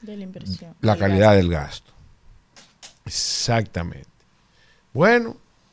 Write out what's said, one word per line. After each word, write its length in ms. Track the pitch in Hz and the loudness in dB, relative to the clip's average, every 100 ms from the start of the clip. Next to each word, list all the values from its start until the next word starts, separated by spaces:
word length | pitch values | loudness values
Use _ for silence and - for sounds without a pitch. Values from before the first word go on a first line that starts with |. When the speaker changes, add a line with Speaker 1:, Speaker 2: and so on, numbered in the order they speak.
Speaker 1:
De 140 | 208 208 | -18 -16
la 60 | |
inversión, 500 | 190 185 196 180 - - | -14 -14 -12 -12 -12 -4
Speaker 2:
la 120 | 110 | -2
Speaker 1:
del 60 | 95 | 0
Speaker 2:
calidad 260 | 98 98 107 | 2 4 6
Speaker 1:
gasto. 40 | 101 | 6
Speaker 2:
del 120 | 87 | 4
gasto. 420 | 82 71 - - _ - _ - - _ - _ _ - _ - | -2 -6 -14 -20 _ -20 _ -20 -20 _ -20 _ _ -20 _ -12
Exactamente. 1000 | - - - - 117 104 90 85 - - _ _ _ _ _ _ _ _ | -8 -6 -6 -2 -2 -2 -8 -10 -12 -20 _ _ _ _ _ _ _ _
Bueno, 440 | 127 185 240 226 - _ _ _ | 0 4 4 0 -12 _ _ _